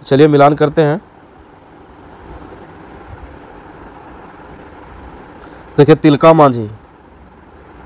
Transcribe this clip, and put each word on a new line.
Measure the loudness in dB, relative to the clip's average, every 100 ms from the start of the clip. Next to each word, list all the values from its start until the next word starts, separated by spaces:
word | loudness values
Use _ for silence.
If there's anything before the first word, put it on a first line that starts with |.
चलिए | -6 0 2
मिलान | 2 0
करते | 0 -4 -2
हैं। | -4 -4 -12 -20 -20 -20 -20 -20 -20 -20 -20 -20 -20 -20 -20 -20 -20 -20 -20 -20 -20 -20 -20 -20 -20 -20 -20 -20 -20 -20 -20 -20 -20 -20 -20 -20 -20 -20 -20 -20 -20 -20 -20 -20 -20 -20 -20 -20 -10 -2
देखिए | 2 2
तिलका | 2 2 2
मांझी, | 4 2 0 -10 -16 -20 _ -20 -20 -20 -20 -20 -20 -20 -20